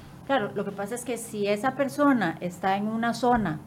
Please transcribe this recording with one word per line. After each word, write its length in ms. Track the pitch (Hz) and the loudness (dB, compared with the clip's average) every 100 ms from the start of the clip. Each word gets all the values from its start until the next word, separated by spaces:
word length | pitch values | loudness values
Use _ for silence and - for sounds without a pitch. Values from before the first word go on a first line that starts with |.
| - - - | -16 -12 -2
Claro, 260 | 262 202 | 0 0
lo 100 | 208 | -2
que 60 | 196 | -6
pasa 240 | 196 202 | -6 -6
es 100 | 240 | -6
que 140 | - 226 | -6 -6
si 300 | - 208 202 | -6 -2 0
esa 260 | 208 262 | 2 0
persona 640 | 262 269 277 285 247 170 - | 0 -2 4 4 6 2 0
está 360 | 180 180 196 196 | -6 -2 0 0
en 100 | 214 | 0
una 260 | 226 233 | 0 0
zona 460 | 233 247 240 185 151 | 2 4 4 2 -2